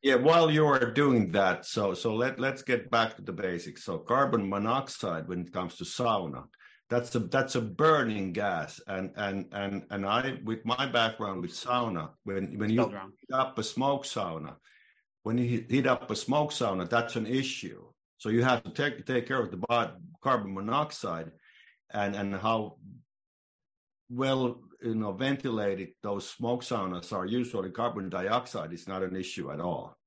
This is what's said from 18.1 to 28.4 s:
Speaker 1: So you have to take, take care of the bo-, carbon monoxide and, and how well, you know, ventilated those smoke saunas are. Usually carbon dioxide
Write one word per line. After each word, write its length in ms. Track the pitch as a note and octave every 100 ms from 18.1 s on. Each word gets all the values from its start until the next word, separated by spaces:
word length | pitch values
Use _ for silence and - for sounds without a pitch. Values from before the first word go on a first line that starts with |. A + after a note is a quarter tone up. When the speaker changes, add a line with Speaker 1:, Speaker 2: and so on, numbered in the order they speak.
| _
Speaker 1:
So 100 | G#2+
you 160 | A2
have 180 | B2+ B2
to 80 | A#2
take, 340 | A#2+ C#3+ C#3+ -
take 200 | B2+ A#2+
care 160 | C3+
of 100 | G#2
the 60 | F2+
bo-, 340 | F#2+ A#2+ A2+ - - -
carbon 320 | C3+ B2 G2+
monoxide 800 | F#2+ G#2 C3+ D3+ - G2+ E2 D#2+ - _ - - _ _
and, 200 | G#2 G2+
and 220 | G2+ G2+ G2
how 400 | A2 A2+ G#2 - - - _ _ _ _ _ _ _ _ _ _ _
well, 520 | A#2+ C3+ C3+ B2+ A#2+ - -
you 120 | A#2+
know, 180 | A2 G#2+
ventilated 760 | F#2+ C3 C#3 C3+ A2 G#2 F#2+ F2+ _
those 260 | G#2 G2+ -
smoke 320 | - A#2 B2
saunas 500 | - A2+ F#2+ F2+ -
are. 120 | G2+ F#2
Usually 460 | A#2+ A#2+ A2 F#2+
carbon 380 | F#2 A#2 G2 F#2+
dioxide 640 | F2+ F#2+ A#2